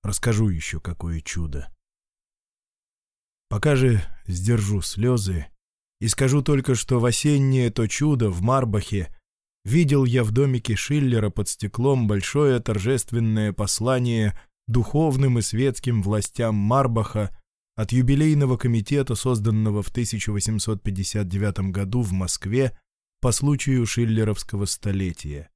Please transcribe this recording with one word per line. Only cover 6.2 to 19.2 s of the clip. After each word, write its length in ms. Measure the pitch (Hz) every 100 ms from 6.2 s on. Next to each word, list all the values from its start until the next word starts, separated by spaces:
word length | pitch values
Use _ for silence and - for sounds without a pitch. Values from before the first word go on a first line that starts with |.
| 131 143
только, 320 | 135 143 135
что 240 | 123 - 123
в 60 |
осеннее 680 | 120 113 151 143 135 131 120
то 160 | 107 113
чудо 420 | - 151 139 110
в 140 | 87
Марбахе 760 | 104 135 120 104 - 101 85 - _ _ _ _
видел 400 | 98 143 156 143
я 200 | 127 127
в 80 | 110
домике 420 | 113 139 127 -
Шиллера 560 | 104 - 147 135 117 104
под 180 | 98 101
стеклом 600 | - 107 - 131 135 110
большое 500 | 101 - 143 147 123
торжественное 920 | 110 104 104 131 - 120 113 110 107
послание — 840 | 95 101 - 117 131 123 113 107 - - _ -
духовным 720 | 117 110 147 160 131 135 120
и 60 |
светским 580 | 107 107 135 127 - 113
властям 540 | 95 107 - - 117
Марбаха 840 | 107 101 131 127 113 107 107 101 - _ _ _
от 160 | - 110
юбилейного 680 | 123 123 139 156 147 139 120
комитета, 600 | 127 117 101 143 131
созданного 680 | 113